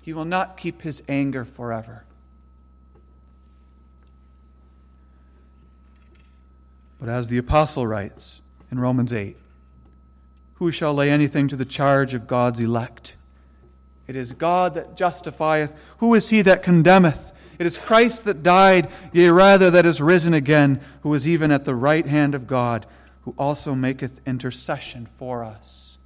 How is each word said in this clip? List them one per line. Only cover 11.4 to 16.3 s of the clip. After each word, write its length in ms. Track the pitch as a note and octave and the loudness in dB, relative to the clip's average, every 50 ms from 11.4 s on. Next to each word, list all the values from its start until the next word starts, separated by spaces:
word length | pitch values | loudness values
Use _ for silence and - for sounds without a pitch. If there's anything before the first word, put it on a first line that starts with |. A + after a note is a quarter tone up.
| C#3 C#3 | -4 -4
to 80 | D3 | -4
the 100 | C3 C3 | -6 -8
charge 480 | B2+ - - C#3+ C#3 C#3 C3+ C#3 B2 B2+ | -10 -6 -4 0 0 2 0 0 -2 -6
of 120 | B2 A2 | -10 -8
God's 320 | - C3 B2 B2 B2 A#2 A2+ | -6 -2 -2 -2 -2 -2 -4
elect? 580 | A#2 A2+ A#2 A#2 A#2 - - - _ - - - _ _ _ _ _ _ _ _ _ _ _ _ _ _ _ _ _ | -4 -4 -4 -4 -6 -8 -16 -20 _ -20 -20 -20 _ _ _ _ _ _ _ _ _ _ _ _ _ _ _ _ _
It 100 | - B2+ | -12 -10
is 160 | C3+ B2+ A#2 B2 | -10 -10 -10 -10
God 400 | - E3 E3 F3 F3+ F#3 F3+ D#3 | -4 -2 0 0 0 0 -2 -4
that 200 | E3+ D3 - - | -8 -12 -12 -8
justifieth. 760 | - F#3 F3+ F3 - - E3 C#3 - D#3+ D#3 D#3 D#3 D3+ C#3+ - - - - - _ | -4 -4 -4 -4 -4 -14 -16 -10 -6 -2 -2 0 0 -2 -4 -8 -16 -20 -20 -10 _
Who 160 | - A#3 A#3 | 0 4 4
is 160 | A3 - - | 4 2 2